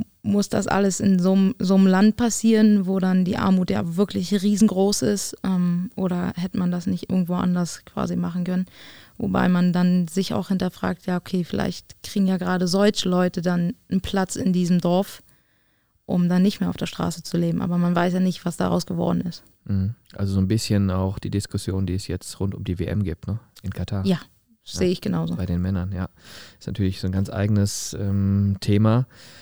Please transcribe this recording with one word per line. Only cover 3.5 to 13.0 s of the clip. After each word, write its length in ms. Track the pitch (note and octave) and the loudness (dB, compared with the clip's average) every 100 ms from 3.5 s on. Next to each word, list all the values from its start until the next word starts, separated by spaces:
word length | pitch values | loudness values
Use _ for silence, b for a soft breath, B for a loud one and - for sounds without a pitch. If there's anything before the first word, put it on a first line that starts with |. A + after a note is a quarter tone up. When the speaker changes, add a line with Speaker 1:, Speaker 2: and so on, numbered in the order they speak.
| F#3+ F3+ | 4 2
Speaker 1:
ja 260 | G3 F3 E3 | 0 -2 -2
wirklich 460 | G3+ G3+ F3 G3+ | -2 -2 -2 0
riesengroß 600 | G3+ G#3 G#3+ F#3 G3 G#3 | 2 4 4 4 2 2
ist, 340 | B3 G3+ - - | 0 0 -4 -6
ähm, 460 | F#3+ F#3 F3+ F3 F3+ | -2 0 2 0 -4
oder 380 | - F#3+ F3 F3+ - | -4 -2 -2 -4 -4
hätte 220 | F#3 G3 | -4 -2
man 140 | F3+ | -2
das 140 | F3 F3 | -2 -2
nicht 220 | F3+ - | -4 -2
irgendwo 240 | F#3 E3+ | -2 0
anders 500 | F3+ F#3 F3+ E3+ - | 0 0 0 -2 -6
quasi 320 | - - F3+ F3+ | -12 -6 -4 -2
machen 260 | F3 F3 | -4 -4
können? 240 | F3 F#3 F#3 B B B B - | -2 -2 -4 B B B B -8
Wobei 300 | G3 F#3+ F#3 | -2 0 2
man 240 | F3+ F3+ | 2 2
dann 360 | F3 F3+ F3+ E3+ | 2 2 2 0
sich 260 | - F#3+ | -2 -2
auch 140 | G#3 F3+ | -4 -2
hinterfragt, 580 | F#3+ F#3 - F#3 F3+ - | -2 -2 -4 -6 -4 -4
ja, 100 | F3+ | -4
okay, 280 | - F#3 | -4 -4
vielleicht 580 | E3+ G3 G3 - - - | -4 -4 -4 -6 -14 -20
kriegen 240 | - G#3 F#3+ | -6 -2 0
ja 120 | F#3 | 0
gerade 280 | F3+ F#3 F3+ | -2 -2 0
solche 420 | F#3+ G#3 A3 | 4 2 2